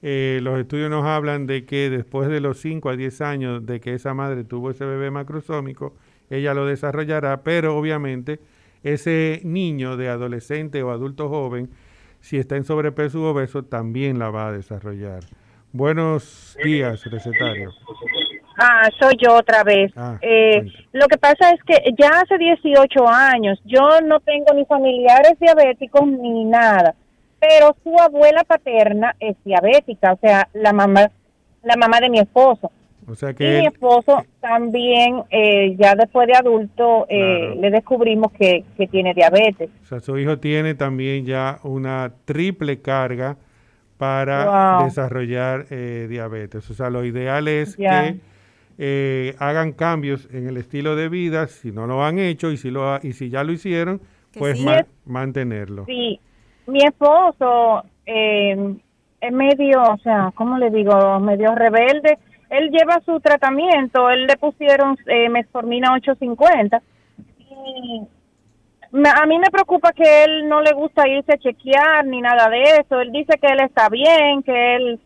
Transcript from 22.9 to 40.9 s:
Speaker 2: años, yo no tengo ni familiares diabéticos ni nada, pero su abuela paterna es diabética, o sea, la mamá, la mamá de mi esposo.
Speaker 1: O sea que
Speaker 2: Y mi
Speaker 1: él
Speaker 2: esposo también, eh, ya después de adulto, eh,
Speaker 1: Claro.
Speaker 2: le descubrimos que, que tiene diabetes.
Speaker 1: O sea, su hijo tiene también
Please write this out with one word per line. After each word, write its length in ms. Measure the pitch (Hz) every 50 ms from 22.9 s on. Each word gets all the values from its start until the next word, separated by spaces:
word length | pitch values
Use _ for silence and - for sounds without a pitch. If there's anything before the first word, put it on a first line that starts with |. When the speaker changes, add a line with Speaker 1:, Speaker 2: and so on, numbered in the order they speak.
| - 269 247
Speaker 2:
años, 540 | 233 233 247 269 269 262 240 220 202 196 - _
yo 360 | 208 233 262 277 294 311 320 320
no 180 | 311 311 302
tengo 340 | _ - 294 294 294 302 285
ni 100 | 285 285
familiares 760 | - 294 277 269 262 254 247 247 247 240 254 285 311 339 -
diabéticos 680 | 330 330 320 311 294 262 247 233 269 240 _ 285 285 285
ni 360 | 269 262 240 240 233 226 226
nada, 500 | 220 226 233 233 226 208 190 175 165 165 _ _ _ _ _ _ _ _ _
pero 380 | - 311 311 311 302 294 294 _ _
su 120 | 330 320 339
abuela 420 | 339 330 294 285 294 294 302 320 339
paterna 680 | _ 330 311 _ 269 240 226 214 214 208 208 220 240 - _
es 160 | - 220 196 _ _
diabética, 680 | 202 196 180 170 202 247 294 - - 226 - - 190 185
o 40 | 190
sea, 300 | - 220 202 196 196 - _
la 180 | 208 214 208 208
mamá, 380 | 208 196 202 196 196 202 208 _ _ _ _ _ _ _ _ _ _ _
la 140 | 233 233
mamá 240 | 240 233 226 226 233
de 80 | 240 254
mi 100 | 240 220
esposo. 520 | 208 202 _ 247 262 269 240 - - - _ _ _ _ _ _ - -
Speaker 1:
O 60 | 113
sea 200 | - - 139 131
que 100 | - 143
Speaker 2:
Y 40 | 143
mi 60 | 143 - 330
Speaker 1:
él 60 | 302 -
Speaker 2:
esposo 520 | _ - 247 240 240 233 - 277 262 - _ _ _
también, 840 | - 240 226 233 233 233 220 247 240 247 240 240 240 240 247 254 - _
eh, 460 | - 220 214 214 208 202 196 196 190 185
ya 160 | 208 202 202
después 320 | 202 226 220 _ 254 240
de 80 | 233 247
adulto, 720 | 254 254 247 233 220 220 208 _ - 240 233 233 226 - -
eh, 320 | 202 202 196 190 185 175 165 156
Speaker 1:
Claro. 120 | - -
Speaker 2:
le 100 | 185 202
descubrimos 600 | 196 220 220 - 262 247 233 226 220 214 220 214 _
que, 320 | - 208 185 180 170 - - - -
que 80 | 202 190
tiene 240 | - 190 185 185 180
diabetes. 540 | 180 170 165 165 196 220 220 202 _ 165 160 _ _ _
Speaker 1:
O 40 |
sea, 140 | _ 135 120
su 160 | - - 135 135
hijo 200 | 139 147 156 143
tiene 360 | - 151 147 156 156 156 156
también 500 | 135 143 139